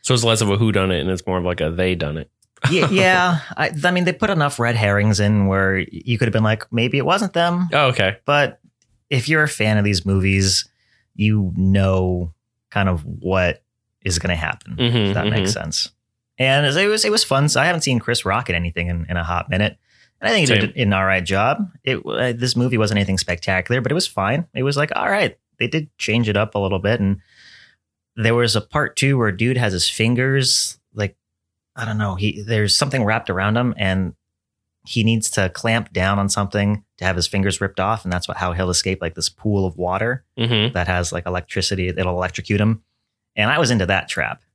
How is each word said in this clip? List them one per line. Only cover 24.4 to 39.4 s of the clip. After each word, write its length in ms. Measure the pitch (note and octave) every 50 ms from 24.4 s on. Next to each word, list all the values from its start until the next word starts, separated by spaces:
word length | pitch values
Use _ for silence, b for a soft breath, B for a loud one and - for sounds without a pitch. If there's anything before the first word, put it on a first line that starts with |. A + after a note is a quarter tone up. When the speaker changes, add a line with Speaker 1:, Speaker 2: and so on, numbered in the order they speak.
| E3+ _ -
Speaker 2:
It 60 | B2+ C3
was 140 | C#3+ C#3
like, 140 | C#3 D3+ - -
all 140 | - - -
right, 260 | G3 G#3 F#3 A2+ - _ _ _ _ _
they 80 | A#2+
did 220 | A#2 D#3 D#3+ D#3 - _
change 320 | _ - - G#2+ A#2 A#2 A2
it 80 | G2
up 160 | G2+ A2 G#2+ -
a 40 | G#2
little 180 | G2 F#2+ G2+ F2+
bit. 200 | F2+ G2+ A#2 A#2
And 220 | G2+ G2 G2 B B B B B B B B B B B B B B _ _ _ _ _ _
there 200 | A2+ A2 A2+ A#2
was 200 | A#2+ A#2+ A#2 -
a 60 | -
part 340 | - _ - D3 C3+ - -
two 220 | - C#3 C#3 C#3
where 140 | B2+ A2+ G#2
dude 260 | F#2 F2+ A2+ B2 B2+
has 160 | B2 A#2 G#2 F#2
his 160 | F2 - -
fingers, 920 | - - A2 A#2 B2 A#2 C3 C3+ C3+ C3+ C3 B2 - - - - - _ _ _ _
like, 220 | A2 G#2 G2+ _ _ _ _ _ _ _ _ _ _ _ _ _
I 100 | - A#2
don't 120 | A2 A2 A2
know, 140 | G#2+ G2+ F#2+
he, 260 | F2+ G#2 G#2 - G#2
there's 360 | G2+ G2+ A2+ G#2+ G#2 G2+ -
something 260 | - D3 C#3 - C3 A2
wrapped 260 | G#2 A2 A#2 - -
around 260 | F2+ F#2 F#2+ G#2 G#2+
him 160 | A#2+ B2 B2 -
and 360 | - G#2 F#2+ F#2+ F#2 F#2 F2+ - _ _ _ _ _ _ _ _ _ _ _ _ _ _
he 180 | - - A#2+ G#2+
needs 260 | A2+ A2+ A2+ G#2+ -
to 180 | - - F#2+ F2+
clamp 420 | - - - A#2 A2+ A#2 G#2 - -
down 240 | F#2 F#2 G2 G2+ G2+
on 100 | G2 G2
something 540 | - G#2 G2+ F#2 - G#2 G2+ G2+ G#2 G2+ _ _ _
to 80 | _ F2
have 100 | F#2+ F2+
his 120 | F2+ E2+
fingers 320 | - - G2 F#2+ G2 F2+ -
ripped 180 | G2+ G2 - -
off. 240 | F#2+ G2+ A2+ A2 -
And 100 | F#2 F2+
that's 140 | F2+ -
what, 100 | - -
how 160 | - F#2 F2+ E2+
he'll 160 | F2 F#2+ F2+
escape, 300 | F2 - - F#2+ F#2+ -
like, 140 | F2+ E2 -
this 140 | - E2 -
pool 360 | _ _